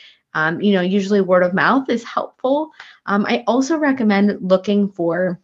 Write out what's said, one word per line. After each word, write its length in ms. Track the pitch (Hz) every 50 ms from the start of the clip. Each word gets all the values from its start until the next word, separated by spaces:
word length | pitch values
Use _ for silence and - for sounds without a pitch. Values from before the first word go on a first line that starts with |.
| - - - _ _ _ -
Um, 260 | 160 156 160 170 131
you 120 | - 208 196
know, 80 | 185 180
usually 380 | 185 190 208 190 196 208 202 190
word 200 | 175 185 180 180
of 120 | 180 185
mouth 340 | 180 143 170 226 269 262 -
is 160 | 240 226 -
helpful. 680 | - - - - - - _ - 254 277 294 311 311 _ - - - - _ -
Um, 180 | - 196 202 208
I 180 | - 233 240 233
also 320 | 202 226 254 269 269 330 302
recommend 580 | 302 277 269 269 226 214 202 196 202 208 196 - 185
looking 480 | 185 185 185 185 214 202 202 202 196 -
for 480 | - 170 170 165 175 185 180 175 180